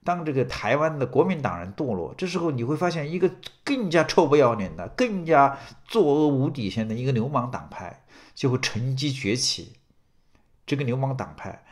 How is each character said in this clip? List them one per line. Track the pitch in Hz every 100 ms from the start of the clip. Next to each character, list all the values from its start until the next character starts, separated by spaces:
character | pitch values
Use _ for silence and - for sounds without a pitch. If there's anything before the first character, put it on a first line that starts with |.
当 | - 175
这 | 156
个 | 135 123
台 | - 107 139
湾 | 156 147
的 | 127
国 | 139 180
民 | 170
党 | 107 87
人 | 90
堕 | - 156 95
落， | 80 -
这 | 185
时 | 175
候 | 165
你 | 131
会 | 117 151
发 | 175
现 | 165 147
一 | 175
个 | 185 - - _
更 | - 269 190
加 | 165
臭 | 156 - 160
不 | 147
要 | 123
脸 | 110 92 80
的、 | 87
更 | - 247 196 165
加 | 151 139 - - -
作 | - 226 151
恶 | 143 151
无 | 135 147
底 | 143 101
线 | 113 110
的 |
一 | 113
个 | 131
流 | 123 117
氓 | 127 123
党 | 80 76
派 | - 90 - _ - - -
就 | 139
会 | 127
乘 | 131 107 127 131
机 | 147
崛 | 135 98 123
起。 | - - 82 - _ _ _ _ _ _ _ _ -
这 | 143
个 |
流 | 135 127
氓 | 135 131
党 | - -
派 | 95 - _